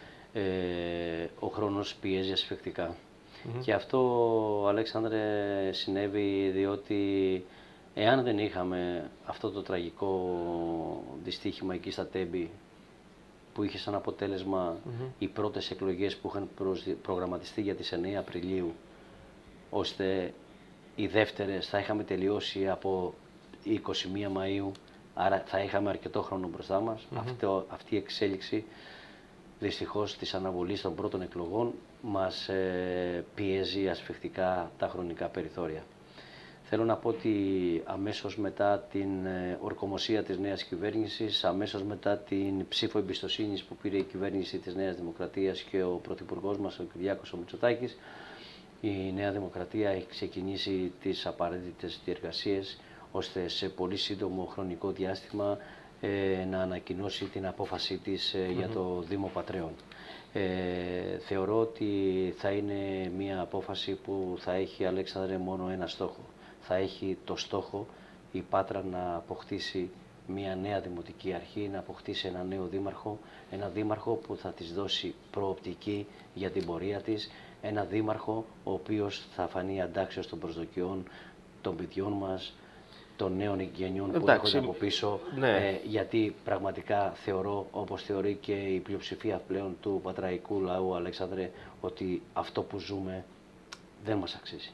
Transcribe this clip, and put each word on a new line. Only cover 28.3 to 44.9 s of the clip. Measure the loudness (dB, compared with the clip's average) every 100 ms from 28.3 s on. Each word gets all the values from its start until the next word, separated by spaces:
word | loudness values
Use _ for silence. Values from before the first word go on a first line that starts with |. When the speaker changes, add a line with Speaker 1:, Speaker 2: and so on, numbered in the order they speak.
| 2 0 -2 -2 -12 -16 -16 -18 -18 -20 -20 -20 -4
Speaker 1:
δυστυχώς, | -2 -2 -2 0 0 -2
της | -4
αναβολής | -2 0 0 0 0
των | 0
πρώτων | 0 0 0
εκλογών | -2 -4 0 2 0 -2 -12 -10
μας, | -2 2 2 0 0
ε, | 2 2 2 0 0 0 0 -4
πιέζει | -2 2 2 2 2 2
ασφιχτικά | 0 -4 -6 -6 0 2 2 -2 -2
τα | -2
χρονικά | 0 -4 -2 -4
περιθώρια. | -2 -4 -4 -4 -4 -8 -18 -20 -20 -18 -18 -18 -20 -2
Θέλω | 2
να | 4 4
πω | 2
ότι | 2 4 4 4 4 4 2
αμέσως | 0 -2 -2 -2 -4 -2
μετά | -2 4 4 4 2
την, | 0 0 0 0
ε, | 0 0 -2
ορκομοσία | -4 -2 -2 0 2 2
της | 2 0
νέας | 0 -2
κυβέρνησης, | -2 -2 0 2 0 0 0 2
αμέσως | 2 2 0 0
μετά | -2 0 2 0
την | 2 2 2 2 0
ψήφο | 2 2 2
εμπιστοσύνης | 0 -2 -2 0 0 -2
που | -6 -4
πήρε | 0 2
η |
κυβέρνηση | 2 0 0 0 0 -4
της | -4
Νέας | 0 0